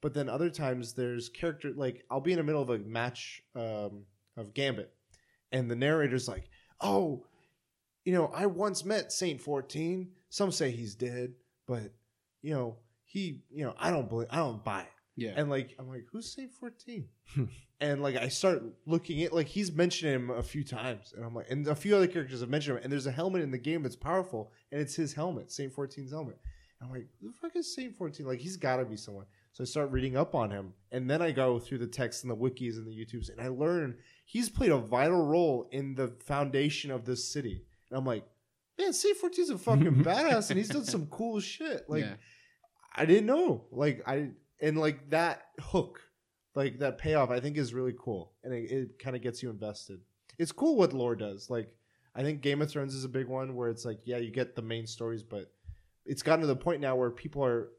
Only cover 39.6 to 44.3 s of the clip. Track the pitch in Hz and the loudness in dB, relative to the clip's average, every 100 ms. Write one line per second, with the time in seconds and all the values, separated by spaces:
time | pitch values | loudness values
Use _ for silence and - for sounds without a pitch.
39.6 | 233 208 165 131 156 214 311 233 208 180 | 4 6 8 8 6 6 4 4 4 2
40.6 | 214 294 220 185 151 - 233 214 - - | 2 0 0 -2 -2 -4 -2 -2 -4 -6
41.6 | 311 - - 151 104 107 - - _ _ | -4 -6 -2 -2 -2 -6 -16 -20 _ _
42.6 | _ _ - - 160 196 220 294 359 123 | _ _ -10 0 8 8 8 4 4 2
43.6 | - 123 147 117 113 135 143 | -2 0 2 2 0 0 -2